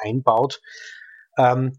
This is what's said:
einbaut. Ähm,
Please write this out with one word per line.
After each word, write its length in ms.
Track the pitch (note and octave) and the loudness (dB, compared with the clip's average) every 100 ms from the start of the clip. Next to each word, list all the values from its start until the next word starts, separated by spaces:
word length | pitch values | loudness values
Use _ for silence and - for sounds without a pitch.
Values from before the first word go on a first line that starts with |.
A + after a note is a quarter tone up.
einbaut. 580 | G#2+ B2 C3 A2+ C#3 - - - - - - - _ - | -6 -2 0 2 0 -4 -18 -20 -20 -20 -20 -20 _ 0
Ähm, 360 | B2+ B2+ C3 | 2 2 -2